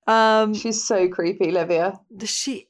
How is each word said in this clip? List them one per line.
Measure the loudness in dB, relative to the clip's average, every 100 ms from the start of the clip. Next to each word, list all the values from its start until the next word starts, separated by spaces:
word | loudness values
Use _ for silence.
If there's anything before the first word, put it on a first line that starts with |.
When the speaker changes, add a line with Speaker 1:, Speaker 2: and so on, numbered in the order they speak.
| 0
Speaker 1:
Um, | 4 4 4 2
Speaker 2:
She's | -2 -4 -4
so | 0 2 2
creepy, | 0 -2 0 0
Livia. | 0 0 0 -2 -4 _ -14
Speaker 1:
she | -8 -6 -6 -8